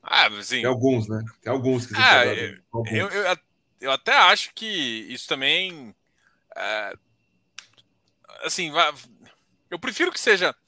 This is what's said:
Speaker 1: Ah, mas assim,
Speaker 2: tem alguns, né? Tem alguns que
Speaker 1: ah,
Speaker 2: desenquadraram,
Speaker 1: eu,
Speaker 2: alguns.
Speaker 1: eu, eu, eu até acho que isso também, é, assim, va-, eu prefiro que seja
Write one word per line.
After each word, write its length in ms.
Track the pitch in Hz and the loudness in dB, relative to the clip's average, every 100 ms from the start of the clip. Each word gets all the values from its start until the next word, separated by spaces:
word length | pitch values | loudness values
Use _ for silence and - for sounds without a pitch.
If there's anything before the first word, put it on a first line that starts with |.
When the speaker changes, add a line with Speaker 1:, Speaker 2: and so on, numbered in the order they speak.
Speaker 1:
Ah, 260 | - - 113 | 2 2 2
mas 120 | 104 | 0
assim, 160 | 104 127 | -4 -2
Speaker 2:
tem 100 | 123 | 0
alguns, 420 | 117 135 123 107 | 2 2 2 -2
né? 140 | 110 113 _ | -6 -8 _
Tem 120 | 117 | -6
alguns 340 | 135 127 127 110 | -2 0 -2 -2
que 80 | |
Speaker 1:
ah, 300 | - 254 151 | 2 6 6
Speaker 2:
desenquadraram, 180 | 123 104 | 4 0
Speaker 1:
eu, 200 | 113 - _ | -6 -12 _
Speaker 2:
alguns. 200 | 117 113 | -8 -4
Speaker 1:
eu, 160 | 113 196 | -4 -2
eu, 300 | 190 185 180 _ _ _ _ | -2 -2 -2 _ _ _ _
eu 120 | 135 | -4
até 200 | 135 - | -2 2
acho 400 | 269 185 208 - | 6 8 6 0
que 120 | - 220 | -10 -8
isso 640 | 196 127 113 107 123 - | -4 -4 -6 -10 -12 -6
também, 680 | 147 135 165 190 165 117 _ _ _ _ _ _ - | -2 0 0 -2 -10 -18 _ _ _ _ _ _ -8
é, 380 | 98 107 101 - _ _ _ _ _ - - _ _ _ _ _ - - | -6 -4 -6 -12 _ _ _ _ _ -20 -20 _ _ _ _ _ -20 -12
assim, 280 | 160 - 165 | -4 -2 -2
va-, 200 | 151 156 143 - _ - _ _ _ _ | 0 0 -2 -20 _ -20 _ _ _ _
eu 80 | 175 | -10
prefiro 320 | 247 220 359 | -8 -2 -2
que 80 | - | 0
seja 360 | 254 190 175 - | 2 4 2 -4